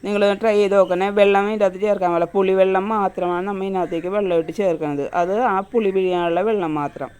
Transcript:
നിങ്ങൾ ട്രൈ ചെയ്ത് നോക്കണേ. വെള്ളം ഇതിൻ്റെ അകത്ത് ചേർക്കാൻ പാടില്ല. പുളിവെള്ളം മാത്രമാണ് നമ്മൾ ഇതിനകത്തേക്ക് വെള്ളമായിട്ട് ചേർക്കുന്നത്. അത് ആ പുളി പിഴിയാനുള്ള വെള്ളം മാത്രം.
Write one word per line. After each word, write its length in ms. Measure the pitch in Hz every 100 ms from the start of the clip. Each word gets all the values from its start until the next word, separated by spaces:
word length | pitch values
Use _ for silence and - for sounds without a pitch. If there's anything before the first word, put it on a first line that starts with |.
| -
നിങ്ങൾ 160 | 208 202 196
ട്രൈ 140 | 226 208
ചെയ്ത് 180 | 202 196
നോക്കണേ. 300 | 185 180 196 202
വെള്ളം 280 | 202 196 202
ഇതിൻ്റെ 180 | 214 202
അകത്ത് 140 | 185 208
ചേർക്കാൻ 260 | 202 180 170
പാടില്ല. 140 | 170 196
പുളിവെള്ളം 500 | 190 190 190 190 202 220
മാത്രമാണ് 520 | 190 190 180 175 190
നമ്മൾ 160 | 202 190
ഇതിനകത്തേക്ക് 420 | 190 175 170 175 202
വെള്ളമായിട്ട് 340 | 196 170 160 165
ചേർക്കുന്നത്. 440 | 196 160 156 143 139 -
അത് 140 | 175 202 254 190
ആ 20 | 196
പുളി 200 | 240 208 190
പിഴിയാനുള്ള 480 | 185 180 175 170 208
വെള്ളം 220 | 214 170 151
മാത്രം. 280 | 143 - 131 -